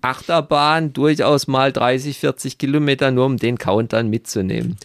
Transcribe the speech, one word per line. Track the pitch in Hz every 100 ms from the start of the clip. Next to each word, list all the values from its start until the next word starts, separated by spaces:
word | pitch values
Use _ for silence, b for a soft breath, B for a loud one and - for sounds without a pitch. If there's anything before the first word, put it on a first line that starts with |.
Achterbahn | 123 131 - 170 151 147 147 160 160
durchaus | 131 147 147 123 143 -
mal | 131 135
dreißig, | - 123 131 143 131
vierzig | 143 - 139 -
Kilometer, | 143 147 147 135 139
nur | 127 135
um | 123
den | 113 120
Count | - 104 117
dann | 113 117
mitzunehmen. | 110 - 110 95 110 - 104